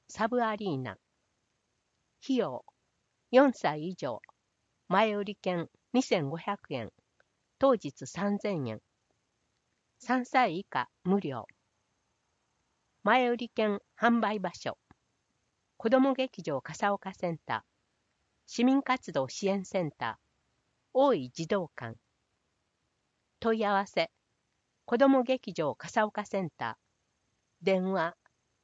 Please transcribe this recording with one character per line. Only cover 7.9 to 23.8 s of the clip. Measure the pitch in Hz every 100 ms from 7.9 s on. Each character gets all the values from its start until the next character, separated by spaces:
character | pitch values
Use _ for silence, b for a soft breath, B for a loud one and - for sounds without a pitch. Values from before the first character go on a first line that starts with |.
| - 131
三 | 160 202 202
千 | 208 180 123
円。 | 107 - _ _ _ _ _ _ _ _ _ _ _
三 | - 254 247
歳 | 262 233 165
以 | -
下 | 135 120 _
無 | 180 196
料。 | 170 123 101 _ _ _ _ _ _ _ _ _ _ _ _ _ _ _
前 | 196 247 247
売 | 240
り | 240
券 | - 214 202 - -
販 | 233 233
売 | 214 214
場 | 180
所、 | - - - _ - _ _ _ _ _ _ _ _
子 | 226
ど | 262
も | 269
劇 | 262 262 -
場 | 165 135
笠 | - 156 202
岡 | 202 190
セ | - 175
ン | 165
タ | - 113 -
ー、 | _ _ _ _ _ _ _ -
市 | - 247
民 | 269
活 | - 254 -
動 | 151 131
支 | - 196
援 | 196
セ | 185 196
ン | 156
タ | - 117 110
ー、 | _ _ _ _ _ _ _
大 | 262 277 202
井 | 127
児 | - 160
童 | 202 160 -
館。 | 117 113 _ _ _ _ _ _ _ _ _ _ _ _ _ _
問 | 226 226
い | 208
合 |
わ | 196